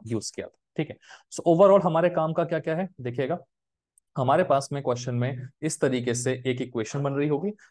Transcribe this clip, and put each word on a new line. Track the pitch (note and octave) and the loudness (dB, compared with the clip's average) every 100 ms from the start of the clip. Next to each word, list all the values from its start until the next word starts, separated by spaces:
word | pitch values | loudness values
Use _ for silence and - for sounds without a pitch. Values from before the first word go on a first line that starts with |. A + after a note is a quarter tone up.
| A2 | -6
यूज़ | A2 - - | -6 -6 -10
किया | F2 | -12
था, | _ _ - | _ _ -6
ठीक | D3 | -6
है? | - - - _ | -8 -20 -20 _
So | - F3 E3 | -4 2 6
overall | G3 G3 | 8 6
हमारे | F3 D#3+ F3 | 4 2 2
काम | E3 D#3+ | 0 -2
का | E3 | -2
क्या-क्या | E3 D#3+ D#3+ D#3+ | -2 -2 -4 -4
है, | F#3+ - | -4 -8
देखिएगा, | B2 B2 C3+ F3 - _ _ _ _ _ _ - | -8 -4 -4 -4 -10 _ _ _ _ _ _ -2
हमारे | B2+ D#3 | 2 4
पास | F3+ C#3 - | 4 2 0
में | C#3 | -4
क्वेश्चन | B2+ B2 B2+ A#2+ | -2 -4 -2 -2
में | B2+ B2 B2 - | -2 -4 -12 -8
इस | D#3 - | -6 0
तरीके | C#3+ B2+ A#2+ | 0 0 0
से | A#2+ B2+ C3 C3 | -2 -2 -2 -2
एक | B2+ | -4
इक्वेशन | B2 A#2 - C#3+ | -4 -4 -4 -2
बन | C#3 | -2
रही | C#3 D3 | 0 0
होगी | D3 G3 G#3+ _ | 0 -4 -8 _